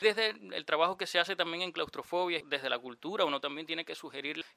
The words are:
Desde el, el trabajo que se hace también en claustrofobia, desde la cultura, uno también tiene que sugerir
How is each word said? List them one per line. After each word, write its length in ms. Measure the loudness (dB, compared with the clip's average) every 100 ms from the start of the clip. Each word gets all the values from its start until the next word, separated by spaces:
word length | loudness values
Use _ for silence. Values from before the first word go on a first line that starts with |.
Desde 280 | 4 4 2
el, 240 | 0 -8 -8
el 100 | 0
trabajo 320 | 4 4 2
que 80 | 0
se 140 | 2
hace 160 | 2 2
también 260 | 0 -2
en 100 | -4
claustrofobia, 720 | -2 -4 -6 -2 0 2 0 -2
desde 200 | -2 0
la 120 | -2
cultura, 460 | -4 -10 -4 0 2
uno 140 | 2
también 280 | -2 -6 -6
tiene 180 | -6 -6
que 80 |
sugerir 500 | -10 -10 -8 -6 -6 -10